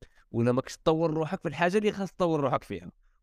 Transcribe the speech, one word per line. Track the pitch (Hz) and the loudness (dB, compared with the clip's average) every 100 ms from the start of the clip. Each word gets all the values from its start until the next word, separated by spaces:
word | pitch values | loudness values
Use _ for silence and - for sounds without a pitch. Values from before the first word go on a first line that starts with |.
| - _ - | -20 _ -8
ولا | 113 120 | -2 2
ماكش | 123 - - | 2 -2 -2
تطور | 160 160 165 | 2 2 2
روحك | 156 151 190 | 0 -4 -4
في | 165 | -6
الحاجه | 143 175 208 | 0 2 2
اللي | 208 | 0
خاص | 196 190 | -2 -6
تطور | - 175 156 | -2 0 2
روحك | 131 147 | 2 0
فيها، | - 95 90 - _ _ | -4 -10 -12 -20 _ _